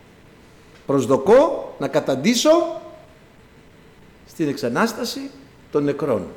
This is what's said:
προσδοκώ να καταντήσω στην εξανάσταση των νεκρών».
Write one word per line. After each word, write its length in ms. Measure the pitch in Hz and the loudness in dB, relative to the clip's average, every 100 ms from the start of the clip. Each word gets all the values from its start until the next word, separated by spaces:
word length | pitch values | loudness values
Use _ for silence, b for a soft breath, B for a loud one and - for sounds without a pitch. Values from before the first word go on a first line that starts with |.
| - - - - - - - - - | -20 -20 -20 -20 -20 -20 -20 -14 -2
προσδοκώ 920 | 139 120 135 185 240 330 - - - | 0 2 2 6 6 6 0 -8 -8
να 80 | 135 | -4
καταντήσω 960 | 151 143 135 165 240 302 330 330 330 - - - - - - - - - - - - - - - | -2 -2 -2 0 2 4 4 2 -6 -14 -20 -20 -20 -20 -20 -20 -20 -20 -20 -20 -20 -20 -20 -14
στην 200 | - 151 | -6 -4
εξανάσταση 760 | 139 120 135 226 - 240 277 277 - - - - | -4 -4 -2 -2 -4 -8 -8 -12 -16 -20 -20 -6
των 120 | 151 | -2
νεκρών». 440 | 143 139 151 107 85 | -2 -2 -2 -4 -4